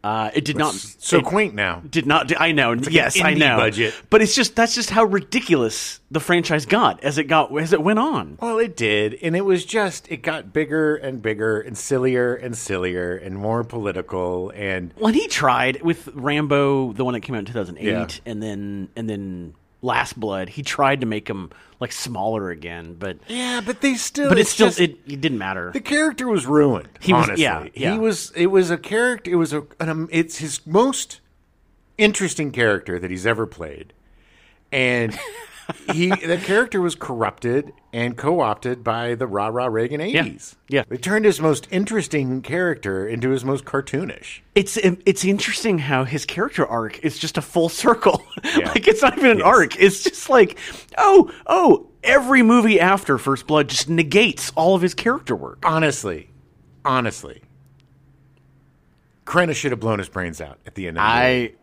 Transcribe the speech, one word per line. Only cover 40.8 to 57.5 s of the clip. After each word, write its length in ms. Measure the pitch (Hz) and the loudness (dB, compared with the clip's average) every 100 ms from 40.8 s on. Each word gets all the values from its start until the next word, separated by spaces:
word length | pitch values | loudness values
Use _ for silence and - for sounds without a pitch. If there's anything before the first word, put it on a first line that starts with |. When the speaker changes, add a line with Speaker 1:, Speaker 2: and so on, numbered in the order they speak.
| - | -2
Speaker 2:
They 100 | 123 | -8
turned 260 | 185 214 | -2 4
his 160 | 214 165 | 4 4
most 260 | 160 139 - | 0 0 -2
interesting 720 | 190 202 220 - 151 131 131 | -4 -2 -2 -2 -2 -2 -4
character 640 | 120 165 180 143 98 95 101 | -4 -2 -2 -4 -4 -4 -4
into 220 | 117 127 | -4 -2
his 140 | 135 127 | -2 -2
most 180 | 135 | -4
cartoonish. 760 | - 135 139 139 160 - - - _ | -4 -6 -4 -6 -6 -10 -16 -20 _
Speaker 1:
It's, 220 | 202 196 226 | 0 0 2
it's 480 | 196 180 202 185 | 2 4 0 2
interesting 540 | 185 196 - - 226 175 | 0 0 -2 -2 0 0
how 260 | 139 131 | 0 0
his 220 | 131 143 - | 0 -4 -6
character 400 | 170 220 - 143 | -4 -4 -2 -2
arc 360 | 117 107 - | -2 -4 -4
is 160 | 160 - | -6 -4
just 200 | 156 - | -6 -6
a 40 | |
full 260 | - 175 165 | -2 0 0
circle. 540 | - - 226 202 - - | 2 2 4 4 2 -6
<laughs> 40 | - | -10
Speaker 2:
Yeah. 240 | 302 302 - | -2 0 0
Speaker 1:
Like, 200 | - - | 2 4
it's 140 | 427 | 6
not 160 | 269 - | 2 6
even 120 | 262 | 4
an 60 | 208 | 6
Speaker 2:
Yes. 80 | 185 | 6
Speaker 1:
arc. 340 | 247 156 - | 6 4 6
It's 220 | 190 190 | 4 6
just 280 | - - - | -4 -4 4
like, 280 | 262 196 - - - - - | 6 6 2 -16 -16 -10 2
oh, 340 | 403 392 - - - | 8 8 8 -4 0
oh, 420 | 381 320 165 - _ | 4 6 6 2 _
every 400 | - 277 247 269 | 2 2 6 6
movie 380 | 226 240 220 196 | 8 6 6 6
after 380 | 175 196 - 135 | 6 4 2 0
First 280 | 139 135 - | 0 -2 2
Blood 220 | 151 135 | 2 2
just 200 | - 147 | -2 0
negates 600 | 165 156 180 226 - - | 0 2 4 2 0 -6
all 200 | - 165 | 0 2
of 60 | 190 | 4
his 120 | 180 | 2
character 400 | - 233 262 - 101 | 0 -2 -2 -4 -6
work. 220 | 67 - | -6 -4
Speaker 2:
Honestly, 680 | - 160 156 - 101 78 - - _ _ _ _ | 0 2 0 -2 -6 -8 -12 -20 _ _ _ _
honestly, 580 | 143 127 113 - - - _ | -2 0 -2 -8 -16 -20 _